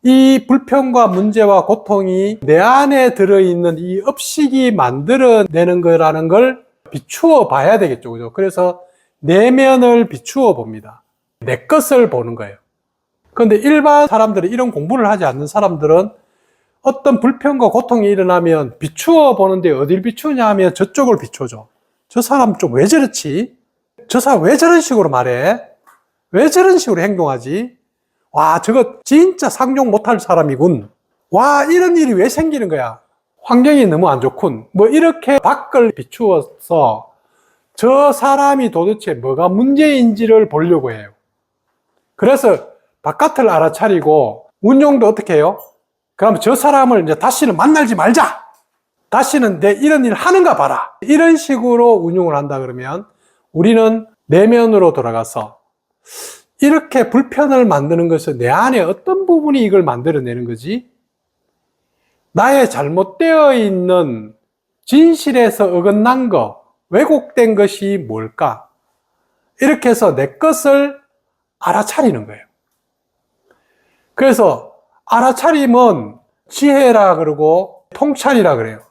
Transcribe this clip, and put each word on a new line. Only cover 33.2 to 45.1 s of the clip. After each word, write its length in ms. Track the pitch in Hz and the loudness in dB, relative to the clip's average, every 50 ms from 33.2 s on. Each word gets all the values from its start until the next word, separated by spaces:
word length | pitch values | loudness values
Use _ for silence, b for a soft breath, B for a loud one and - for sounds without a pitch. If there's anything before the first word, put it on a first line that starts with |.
| _ _ _ _ _ | _ _ _ _ _
환경이 420 | - 240 247 254 294 302 285 247 | 0 2 2 4 4 4 4 4
너무 200 | 196 156 156 185 | 2 2 2 2
안 140 | 170 139 127 | 0 0 0
좋군." 460 | 117 131 - - - 175 127 110 113 _ | -2 -4 -4 -4 -6 -6 -6 -6 -14 _
뭐 160 | _ 190 208 | _ 2 2
이렇게 500 | 226 269 311 330 330 330 330 - - 277 277 | 2 4 2 2 0 0 -2 -2 0 0 0
밖을 520 | - 208 285 277 - - - 269 240 226 | 2 0 -2 -2 -6 -2 0 2 2 2
비추어서 1200 | - - 123 _ - - 240 208 185 156 135 - - _ - - 175 160 139 117 110 98 - - _ _ _ _ _ _ _ _ _ _ _ _ _ | 0 -6 -14 _ -10 -4 -2 0 0 0 -2 -6 -16 _ -8 -4 0 0 2 0 0 -4 -10 -20 _ _ _ _ _ _ _ _ _ _ _ _ _
저 360 | - - 240 262 277 294 285 277 | -2 0 2 2 4 2 2 0
사람이 580 | 285 - 277 277 277 285 277 285 269 254 220 | 0 0 0 0 2 2 0 0 0 -2 -4
도대체 420 | 165 165 170 196 220 214 - 196 156 | -2 -2 -2 -2 -4 -4 -6 -10 -10
뭐가 360 | 120 117 131 135 135 170 180 | -6 -6 -6 -2 -2 -2 0
문제인지를 1000 | 185 202 247 269 277 277 311 302 285 262 240 233 214 202 233 220 226 220 214 220 | 0 0 0 0 2 2 2 2 2 2 0 0 0 -2 0 2 4 4 4 2
보려고 420 | - 151 160 175 175 156 131 127 | 0 -4 0 0 0 0 -2 -6
해요. 180 | 113 107 104 101 104 _ _ _ _ _ _ _ _ _ _ _ _ _ _ _ _ _ _ _ _ | -10 -12 -18 -20 _ _ _ _ _ _ _ _ _ _ _ _ _ _ _ _ _ _ _ _ _
그래서 540 | - - 233 277 269 269 233 180 139 - - - _ _ _ _ _ | -2 0 0 2 2 2 0 0 0 -4 -14 -20 _ _ _ _ _
바깥을 480 | _ 151 151 - 285 311 - - 254 220 | _ -10 -4 -2 -2 -2 0 0 0 0
알아차리고 1000 | 175 160 156 160 156 - - 214 196 170 139 151 151 151 131 110 104 - - _ _ _ | 2 2 0 0 -2 -2 -2 0 0 0 0 0 2 2 0 -2 -6 -12 -20 _ _ _
운용도 460 | - 208 269 277 302 294 285 262 226 | 0 2 4 4 4 2 2 2 2
어떻게 260 | 208 | 0